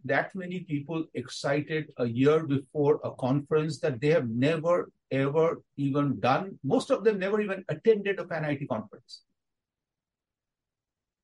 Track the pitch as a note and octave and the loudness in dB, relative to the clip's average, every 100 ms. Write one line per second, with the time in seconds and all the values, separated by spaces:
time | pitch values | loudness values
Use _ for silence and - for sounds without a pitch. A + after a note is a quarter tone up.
0 | C3 C#3 - F#3+ F3+ F3+ E3+ C#3+ C#3 D#3+ | -2 -2 -2 -6 -8 -8 -4 -6 -4 -6
1 | D#3+ - B2+ - C#3+ D3 D3 D#3 D3+ - | -6 -8 -10 -6 -2 -2 -2 -6 -6 -4
2 | B2 A#2 C#3 D#3+ D3 C#3 - D3+ D3 D3+ | -4 2 4 4 2 -2 -2 0 2 2
3 | A#2+ - B2+ C#3+ - D#3 D#3 - D#3+ A#2 | -2 -4 0 0 2 0 0 -2 -4 0
4 | D3 E3 A#2+ A#2 C#3+ E3 E3 F3+ - _ | 2 2 2 0 2 2 0 0 -2 _
5 | _ C3+ C#3 D#3 E3 - _ - C#3 C#3+ | _ -2 0 2 2 0 _ -4 0 2
6 | C#3+ A2 B2 D3 G3 - C3+ B3+ - C4 | 0 2 2 2 0 -6 0 0 2 2
7 | A3+ G3 F#3+ G#3+ G#3 F#3+ - D#3+ A3+ G#3+ | 2 2 0 0 -2 -4 -6 0 4 4
8 | G3 F#3+ E3 E3 D3+ D3 C#3+ A2 - - | 2 -4 -4 -4 -4 -4 -4 -4 -6 -16
9 | _ - _ _ _ _ _ _ _ _ | _ -20 _ _ _ _ _ _ _ _
10 | _ _ _ _ _ _ _ _ _ _ | _ _ _ _ _ _ _ _ _ _
11 | _ _ | _ _